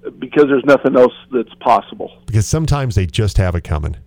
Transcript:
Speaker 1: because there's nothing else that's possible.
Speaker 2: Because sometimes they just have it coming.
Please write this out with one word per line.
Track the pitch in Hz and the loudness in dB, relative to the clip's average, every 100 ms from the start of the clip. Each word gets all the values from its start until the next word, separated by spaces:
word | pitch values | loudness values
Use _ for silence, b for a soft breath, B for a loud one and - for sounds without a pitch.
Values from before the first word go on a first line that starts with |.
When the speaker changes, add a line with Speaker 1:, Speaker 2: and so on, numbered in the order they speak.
| - - | -16 -14
Speaker 1:
because | 131 151 143 | -4 2 2
there's | 135 143 | 2 2
nothing | 135 135 127 | 2 2 4
else | 123 - - | 2 2 -6
that's | 123 110 - | -6 -6 -6
possible. | 127 113 - 104 - - - | 0 0 0 -14 -14 -14 -2
Speaker 2:
Because | 104 - | -2 0
sometimes | 156 156 143 131 | -2 0 0 0
they | 98 90 | -2 -2
just | - 104 - | -2 0 0
have | 92 | 0
it | 85 | -2
coming. | - 76 76 - | -4 -4 -4 -10